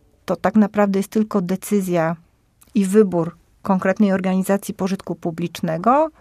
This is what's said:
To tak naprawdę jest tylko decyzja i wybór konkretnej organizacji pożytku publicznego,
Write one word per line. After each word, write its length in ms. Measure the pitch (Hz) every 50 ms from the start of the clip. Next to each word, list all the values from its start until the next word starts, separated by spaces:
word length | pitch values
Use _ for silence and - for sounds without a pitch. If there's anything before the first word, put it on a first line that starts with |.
| _ _ _ _ -
To 120 | - 180
tak 180 | - - 180 -
naprawdę 440 | 214 208 196 - 208 208 202 190 196
jest 120 | 196 -
tylko 300 | - 220 214 214 - 202
decyzja 760 | 180 175 185 185 - - 208 202 185 185 175 170 160 165 170 - _ _ _ _ _ _ _ _ _ _ -
i 100 | 214 196
wybór 520 | 185 196 220 220 185 180 170 165 170 - _ _ _ _ _
konkretnej 500 | - - 190 185 - 190 190 - 214 196
organizacji 600 | 190 190 185 190 185 190 190 - 196 202 - - 208
pożytku 400 | - 190 190 196 190 - - 170
publicznego, 960 | - - 175 160 170 175 165 165 - - 170 160 165 180 226 262 294 320 311 _ _